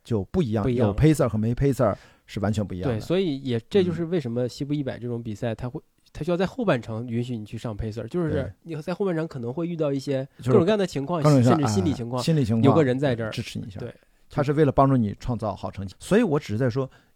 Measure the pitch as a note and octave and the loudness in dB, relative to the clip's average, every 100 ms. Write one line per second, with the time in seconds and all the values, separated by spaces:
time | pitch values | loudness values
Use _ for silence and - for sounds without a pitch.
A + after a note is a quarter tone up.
0 | - A2+ F#2 F#3 C3 G#2+ B2+ B2 A2 G2+ | -4 -4 -2 -2 0 0 0 2 0 4
1 | D#3 D#3 B2+ A2+ A2+ A#2+ C#3 B2+ A#2 - | 4 4 2 0 -2 0 0 2 0 0
2 | - _ - - G2 G#2+ F#2+ F#2 G#2+ G#2+ | -8 _ -14 -4 -2 0 -4 -4 -4 -4
3 | - F3+ F#3+ C3+ C3+ A#2 - G3+ F3+ E3 | -2 -2 0 -2 -2 -4 0 0 2 -2
4 | E3 F3+ B2 A#2 B2 - C#3+ D3 C3 G#2 | -2 -4 -2 -2 -4 -4 -4 -4 -4 -6
5 | A#2+ A#2+ A#2 G#2+ A#2+ A2 B2 D#3+ - _ | -6 -6 -6 -6 -4 -4 -6 -10 -14 _
6 | _ - D3+ E3+ F#3 - G3+ C3 A2+ A2+ | _ -8 -2 0 -2 -2 0 0 -2 -8
7 | B2 A#2 A#2+ A#2 G#2+ A#2 A#2+ G2+ A2 A2 | -4 -4 -4 -6 -10 -10 -8 -6 -6 -6
8 | A2+ F3 D#3+ D3+ B2 - E3 D3+ D#3 F3 | -6 -4 -2 -2 -4 -10 -12 -10 -8 -4
9 | G3 E3+ D#3+ B2+ A#2 D3 E3+ E3 D3+ C#3 | -2 -2 -4 -6 -6 -4 -4 -2 -2 -2
10 | C#3+ C3+ C3+ - B2 G3 E3+ G#3+ F#3 C#3 | -2 -4 -4 -6 4 4 6 2 0 -4
11 | C#3 F3 D3 C#3 A#2+ - - - E3+ C3 | -4 2 6 8 6 6 2 2 2 0
12 | A#2+ B2+ A#2+ D#3+ G#2+ A2+ C3+ E3 C3+ B2+ | -4 -2 0 2 2 4 6 6 4 2
13 | C#3+ A2+ A2 A#2 A2 A2 G#2 F#2+ A#2+ - | 0 -2 -4 -8 -8 -10 -10 -10 -12 -14
14 | _ _ _ - C#3 D3 D#3+ - C3+ C3 | _ _ _ -4 0 2 4 4 4 4
15 | G#2 - - A2+ G#2+ F#2+ F#2+ - G2 - | 2 -2 -6 -4 -4 -6 -8 -8 -12 -10
16 | - G3+ A3 C#3+ - G#2+ C3 B2+ C3+ - | 0 2 4 0 -2 -2 0 -2 -6 -10
17 | _ | _